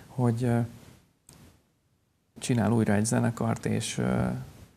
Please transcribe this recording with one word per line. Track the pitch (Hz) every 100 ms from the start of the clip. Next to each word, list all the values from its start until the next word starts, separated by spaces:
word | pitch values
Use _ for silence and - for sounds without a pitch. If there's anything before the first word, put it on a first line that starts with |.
| -
hogy, | - 120 117
ö, | 123 117 117 - - - _ _ - - - _ _ _ _ _ _ _ _ -
csinál | - 120 101
újra | 113 107
egy | 101
zenekart, | 110 123 120 117 117 113 -
és, | 107 110 -
ö, | 120 - 120 127 131 - -